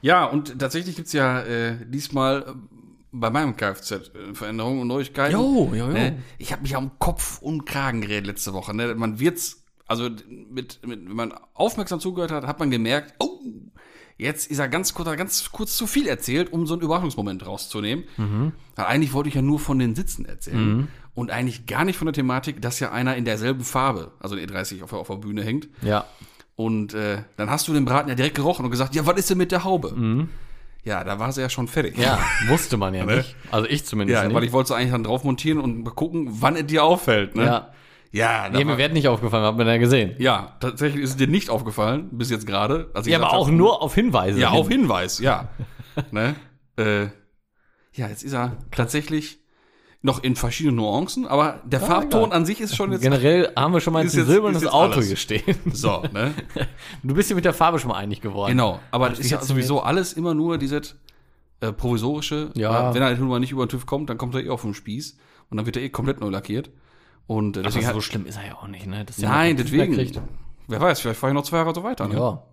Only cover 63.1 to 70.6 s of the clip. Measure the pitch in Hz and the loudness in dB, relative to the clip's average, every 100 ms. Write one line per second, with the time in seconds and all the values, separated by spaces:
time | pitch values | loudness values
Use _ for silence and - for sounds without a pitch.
63.1 | 123 131 123 127 135 120 127 - 143 147 | 2 2 0 0 -2 -2 -4 -4 -4 -4
64.1 | 113 123 131 120 127 113 98 - 110 151 | -4 -4 -4 -2 -4 -4 -8 -8 -8 -8
65.1 | - _ _ _ 107 110 117 135 - 131 | -16 _ _ _ -4 -4 -4 -4 -4 -2
66.1 | 135 107 95 - 104 - - _ _ _ | -2 -2 -4 -4 -4 -6 -16 _ _ _
67.1 | _ - 110 107 98 95 117 113 107 104 | _ -4 -2 0 -2 -2 0 0 -2 -4
68.1 | 110 90 104 101 - 101 95 95 98 104 | -6 -8 -12 -14 -14 -16 -12 -10 -10 -10
69.1 | - 104 139 165 143 120 143 180 131 123 | -4 2 4 4 2 2 2 4 2 0
70.1 | - - - - - | -4 -8 -10 -12 -14